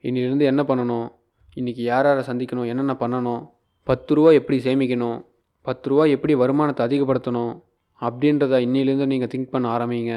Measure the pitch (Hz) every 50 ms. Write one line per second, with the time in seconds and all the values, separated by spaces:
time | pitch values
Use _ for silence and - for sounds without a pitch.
0 | - 123 123 127 123 127 135 143 147 135 135 143 147 139 131 127 123 120 120 117
1 | 117 123 _ _ _ _ _ _ _ - _ - 127 123 120 127 117 120 120 131
2 | 139 143 139 135 127 131 123 123 127 127 - 123 123 117 120 131 135 139 131 131
3 | 127 117 123 127 123 120 120 120 151 - _ _ _ _ _ _ _ - 127 127
4 | - - 151 147 151 165 156 139 - - 147 127 120 131 131 135 135 123 123 120
5 | 120 117 117 - - _ _ _ _ _ _ _ _ 131 127 - - 131 135 143
6 | 156 156 139 135 - 151 151 131 123 127 135 147 151 147 139 - 120 120 139 143
7 | 139 131 131 123 127 127 120 120 120 117 - - _ _ _ _ _ _ _ _
8 | 120 117 120 123 143 147 147 143 143 131 131 127 123 123 127 135 135 135 135 139
9 | 139 135 135 127 127 113 - 131 131 123 - 131 123 117 113 117 120 120 120 120
10 | 117 117 117